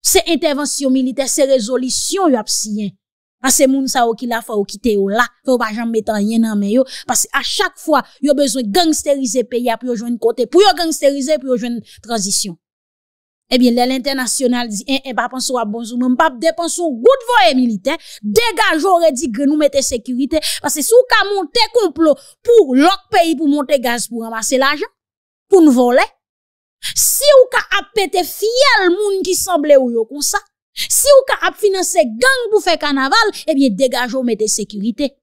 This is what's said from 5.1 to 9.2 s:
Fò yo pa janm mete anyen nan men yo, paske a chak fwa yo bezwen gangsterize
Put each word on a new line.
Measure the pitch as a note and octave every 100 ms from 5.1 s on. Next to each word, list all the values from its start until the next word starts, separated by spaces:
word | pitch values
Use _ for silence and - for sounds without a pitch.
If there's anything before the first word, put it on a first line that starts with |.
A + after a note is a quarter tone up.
| G#3+ A#3+ _ -
Fò | B3
yo |
pa | A3
janm | G#3+ A#3 A3
mete | G#3
anyen | G#3+ G3+ A3+
nan | A3+ G#3
men | G3+
yo, | A#3+ B3+ - -
paske | A#3+ -
a | G#3 -
chak | - F#4 -
fwa | - C#4+ - _
yo | C#4+ C#4
bezwen | C#4+ A#3+ G#3+ C4+
gangsterize | E4 D4+ D4+ C#4